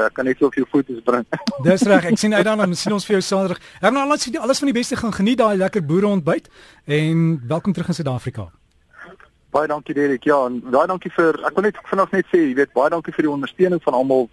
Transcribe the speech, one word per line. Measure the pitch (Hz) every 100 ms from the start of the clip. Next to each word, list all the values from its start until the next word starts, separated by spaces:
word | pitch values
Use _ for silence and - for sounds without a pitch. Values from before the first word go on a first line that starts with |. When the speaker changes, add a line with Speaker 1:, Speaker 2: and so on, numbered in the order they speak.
Speaker 1:
ek | 110
kan | - 131
net | 127
so | 143
veel | - 131
foto's | 147 135 117
bring. | 120 123 113 160 -
<laughs> | - 139
Speaker 2:
Dis | 185 208
reg. | 190 170
Ek | 220
sien | 214
uit | 214
daarna, | 202 214 196
dan | 170
sien | 202
ons | 208 -
vir | 202
jou |
Saterdag. | - 190 190 170 - -
Herman, | 196 269
alles, | 277 294 254 269
alles | 226 262
van | 285
die | 233
beste, | 247 240
gaan | 226 -
geniet | 196 247
daai | 220 202
lekker | 190 214
boereontbyt | 147 170 208 196 147 302 - - - -
en | - 147 156 165 165 160 120
welkom | 156 202
terug | 175 175
in | 170
Suid-Afrika. | 143 123 - 113 87 _ _ _ _ - - - - _ _ 143
Speaker 1:
Baie | 151
dankie, | 151 - 143
Derek. | 143 131 -
Ja, | 143 127
en | 123 127
baie | 131 180
dankie | 185 175
vir, | - 165 151 151
ek | 151
wil |
net | 208 - -
vanaf | 190 185
net | 190 -
sê, | 180 151
jy | 127
weet, | 139 123
baie | 147
dankie | 170 160 -
vir |
die | 156
ondersteuning | 143 135 - 185 175 -
van | 127
almal | 135 131 120